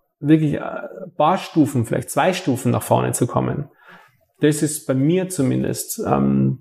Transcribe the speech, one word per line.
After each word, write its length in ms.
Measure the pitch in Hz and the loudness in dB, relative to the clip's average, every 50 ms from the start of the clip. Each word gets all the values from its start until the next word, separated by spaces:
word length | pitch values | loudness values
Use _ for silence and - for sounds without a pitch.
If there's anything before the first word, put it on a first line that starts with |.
| _ _ _ _ | _ _ _ _
wirklich, 360 | 147 143 160 156 156 143 - | 2 4 4 4 4 2 -2
äh, 40 | - | -4
ein 540 | - - - - - - - - 185 180 - | -6 -8 -8 -10 -12 -12 -14 -14 -16 -8 -2
paar 220 | - 151 160 185 | 0 2 2 2
Stufen, 480 | 190 - - - 165 139 - - 123 110 | 0 -2 -2 2 2 2 2 2 -2 -2
vielleicht 240 | - 151 143 - - | 0 -2 -4 -4 -4
zwei 240 | - 143 151 185 180 | -2 0 0 0 0
Stufen 380 | - - 143 123 - - 123 | 0 -2 -2 -2 0 0 0
nach 120 | 117 110 - | 0 0 0
vorne 300 | - 123 123 123 123 120 | 0 0 2 2 0 0
zu 140 | - - | 0 -2
kommen, 420 | - - 131 131 123 127 - 143 - _ _ _ - - - - _ _ _ _ _ _ _ | 0 0 0 -2 -2 -2 -4 -8 -10 _ _ _ -20 -20 -20 -20 _ _ _ _ _ _ _
das 200 | 143 151 147 151 156 | 2 2 2 2 -2
ist 220 | 147 - - - | -2 -4 -4 -4
bei 60 | - 131 | -2 0
mir 360 | 131 139 156 175 185 180 185 | 2 2 2 2 2 0 -2
zumindest, 720 | - - 135 127 127 131 - - - - - - - 226 - | -2 0 0 0 0 0 0 -2 -4 -6 -8 -8 -8 -6 -2
ähm, 540 | - - - 69 - - - - - 131 - | 0 2 2 2 2 2 2 2 0 0 -4